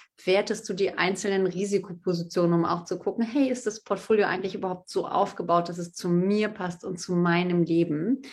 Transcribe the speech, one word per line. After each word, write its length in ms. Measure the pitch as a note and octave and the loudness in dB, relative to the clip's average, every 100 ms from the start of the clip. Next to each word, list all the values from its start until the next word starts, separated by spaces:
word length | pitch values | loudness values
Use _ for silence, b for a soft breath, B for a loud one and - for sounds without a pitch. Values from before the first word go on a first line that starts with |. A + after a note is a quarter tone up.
| B _ - | B _ 2
wertest 420 | F#3+ G3+ G#3+ - | 2 2 -4 -6
du 60 | |
die 240 | F#3 G3 - | -2 -2 0
einzelnen 480 | F3 F#3+ G#3 G3 F#3 | 0 0 -2 0 0
Risikopositionen, 1040 | E3+ G3+ G3+ F#3 F3 - F3 E3+ F3+ E3+ | -2 -2 -2 -2 -6 -2 -2 -2 2 4
um 140 | E3+ E3 | 4 2
auch 180 | F3 | -2
zu 140 | - F3+ | -4 -6
gucken, 260 | - G3 | -4 -2
hey, 240 | A3+ C4 C4 | 0 2 2
ist 180 | B3 A3 | 0 -4
das 160 | G#3+ | -6
Portfolio 440 | - G3 - A3 G3 | -4 -4 2 2 2
eigentlich 280 | F#3+ F#3+ | 0 -4
überhaupt 360 | F3+ F#3 F#3 - | -4 -6 -6 -6
so 160 | F#3+ E3+ | -4 -2
aufgebaut, 640 | - G3 - F3 F3 F3 | 0 0 -2 2 2 2
dass 80 | F3 | -4
es 160 | F3 | -10
zu 160 | - F3+ | -6 0
mir 400 | F3 F#3+ G#3 G#3+ | 2 4 2 0
passt 340 | G#3+ F3+ F3 | -2 -8 -8
und 140 | - F3+ | -8 -8
zu 160 | - | -2
meinem 480 | F3 F3 E3+ F3+ F3 | 2 4 4 2 2
Leben? 580 | E3 E3 E3 D3+ F#3 C4 B | 2 2 2 0 0 -2 B